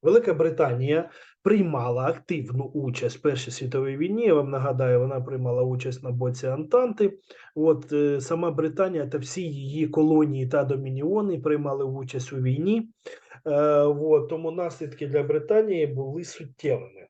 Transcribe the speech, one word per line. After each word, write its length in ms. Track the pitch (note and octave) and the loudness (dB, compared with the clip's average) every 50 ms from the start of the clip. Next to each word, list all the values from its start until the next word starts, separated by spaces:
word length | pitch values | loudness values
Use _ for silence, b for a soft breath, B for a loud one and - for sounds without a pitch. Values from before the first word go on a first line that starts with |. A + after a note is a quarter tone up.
Велика 320 | - D3 F#3+ A#3 A3+ - E3+ | 4 6 6 6 6 4 0
Британія 760 | C#3+ D#3+ D#3+ D#3+ - D#3+ C#3 B2 B2 C3 C#3 D3 D#3+ E3+ B B B B B B B _ | 2 2 0 4 2 2 2 2 -2 0 0 0 0 0 B B B B B B B _
приймала 640 | G3 G#3+ G#3+ F#3+ E3+ D3+ C3 A#2+ B2 A#2+ B2 C3 | 4 4 4 4 2 0 -2 0 0 -2 0 0
активну 580 | C#3+ E3 - - - F3 D3+ B2 G2+ B2 B2+ - | -2 -2 -4 -4 -6 -6 -6 -4 -4 -2 -4 -4
участь 540 | - - D3+ C3+ B2+ B2 - B2+ A#2 - - | -2 -4 -4 -4 -4 -4 -2 -4 -4 -6 -2
в 40 | |
Першій 300 | _ D3+ C#3 B2+ - - | _ -2 0 0 -6 -8
світовій 460 | B2 - C3+ B2+ B2 C3+ C3+ C3+ C3+ C#3 | -10 -8 -8 -4 -2 -2 -2 -2 -2 -2
війні. 280 | D#3 F3+ G3+ A3 A#3+ | -2 -2 0 0 4
Я 80 | A3 E3+ | 4 4
вам 160 | D3 C#3+ C3+ | 4 4 2
нагадаю, 500 | C3+ C3+ B2+ C#3 C3 B2 C3 B2+ B2 B2 | -2 -2 -2 -2 0 0 2 4 4 2
вона 220 | B2 C3 C#3 C3 | 2 0 -2 -4
приймала 420 | B2 C3 C3+ C3 B2+ B2 A#2+ B2 B2+ | -6 -6 -6 -4 -4 -2 0 0 0
участь 400 | B2+ B2+ B2 - C3 B2+ - - | 0 -2 -4 -4 -6 -8 -8 -8
на 80 | B2+ | -6
боці 360 | B2 A#2+ B2+ B2 B2 - - C3 | -4 -2 -2 -2 -4 -4 -4 -4
Антанти. 720 | C3 C#3 D#3 D#3 - B3 B3+ B3 G#3+ - G#3 G3 G3+ B B B B B B B B | -4 -4 -4 2 2 2 2 2 0 0 0 0 0 B B B B B B B B
От, 380 | D#3 D#3 D#3+ D#3 B2+ - - D3 | 0 2 2 2 2 0 -4 0
е, 280 | D3 D3 D3 C#3+ C#3 | 0 2 2 0 -2
сама 300 | B2+ - E3+ E3 F3 E3+ | -2 -4 -4 -2 -2 -2
Британія 560 | D#3 C#3 D#3+ D#3+ D#3 - G3 F#3 F#3 D#3+ C#3+ B2+ | 0 0 -2 -2 0 0 0 0 0 -4 -4 -4
та 100 | B2+ D3 | -4 -6
всі 240 | B2+ - - F#3+ | -6 -6 -8 -8
її 460 | F#3 E3 C#3+ C#3+ C3+ C3+ C#3+ D#3 D#3 C#3+ | -6 -6 -6 -8 -8 -8 -2 -2 -2 0
колонії 600 | - D#3+ D#3 D#3 D#3 D#3 D3+ C#3+ C3+ C3+ C3 B2+ | 2 2 4 4 6 4 4 2 0 -2 -4 -2
та 160 | - D3 C#3 | 0 0 0
домініони 760 | B2+ C#3+ C3+ C3+ C3+ C3 C3+ C#3+ D#3+ G3 G#3+ G#3 G3+ F3+ C#3+ | 0 -2 -4 -4 -6 -6 -4 -2 0 0 0 0 -2 -2 -2
приймали 460 | B2+ D#3 D3+ D3 D3 C#3+ C#3 C3+ C#3 | 0 0 0 0 0 -4 -4 -4 -4
участь 480 | C3+ C3 C3+ C3+ B2+ - C3 B2+ - C#3+ | -4 -4 -6 -8 -8 -8 -8 -8 -8 -6
у 40 | C3 | -2
війні. 520 | B2+ B2+ B2+ C#3+ D#3+ F#3+ G#3+ A3+ A3+ A3+ - _ B B B B B B B C3 B | 0 0 0 0 0 0 0 0 -2 -6 -12 _ B B B B B B B -12 B
Е, 360 | D#3+ D3 C#3+ D3+ D3+ D3 D3 | -2 2 2 4 4 6 4
от, 480 | D3 D3 D3 C#3+ D3+ D#3 D3+ D3 D3 D3 | 4 4 2 0 2 4 4 4 4 2
тому 220 | D#3+ D#3+ E3 D#3+ | -6 -6 -4 -6
наслідки 560 | D#3+ F3 F3+ E3+ E3 - D#3+ C#3+ B2+ - D3+ C#3 | -4 -4 -4 -6 -6 -8 -12 -12 -10 -10 -8 -2
для 160 | C3+ D3 C#3+ | 0 0 0
Британії 640 | C#3 D3 D#3 D3 - G#3+ G#3+ A3 G#3+ F#3+ E3+ D#3 C#3+ | 2 0 0 2 4 4 4 4 4 2 0 0 0
були 360 | C3 C3 C3+ C3 C#3 E3 F3 | -2 -4 -6 -6 -6 -8 -10
суттєвими. 840 | - - - D#3+ C3 B2+ _ - D3 C3 A2+ - - - F#2+ - _ | -10 -14 -16 -16 -18 -18 _ -2 -2 -2 -2 -2 -10 -20 -20 -20 _